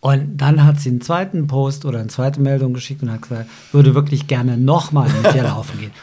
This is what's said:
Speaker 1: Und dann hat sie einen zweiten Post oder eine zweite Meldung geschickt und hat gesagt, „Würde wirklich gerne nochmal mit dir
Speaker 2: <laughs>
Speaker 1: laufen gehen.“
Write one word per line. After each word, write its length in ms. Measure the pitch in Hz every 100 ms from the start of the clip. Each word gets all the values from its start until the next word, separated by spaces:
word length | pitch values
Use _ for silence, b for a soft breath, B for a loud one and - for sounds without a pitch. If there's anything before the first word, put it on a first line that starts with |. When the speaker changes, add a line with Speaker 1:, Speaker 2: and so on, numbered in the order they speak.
Speaker 1:
Und 360 | 135 139 147 -
dann 280 | 139 156 147
hat 140 | 147
sie 100 | 127
einen 120 | 123
zweiten 460 | - 170 190 190 147
Post 380 | 131 139 143 143
oder 140 | 117
eine 80 | 110
zweite 320 | - 131 143
Meldung 320 | 139 139 135
geschickt 280 | 123 - 143
und 100 | 123
hat 100 | 113
gesagt, 280 | - 117 113 B B
„Würde 240 | 143 147 131
wirklich 320 | 147 143 -
gerne 300 | 131 123 120
nochmal 520 | 131 170 - 147 139 -
mit 120 | 196
dir 100 | 147
Speaker 2:
<laughs> 0 |
Speaker 1:
laufen 360 | 117 104 - 107
gehen.“ 120 | 104 B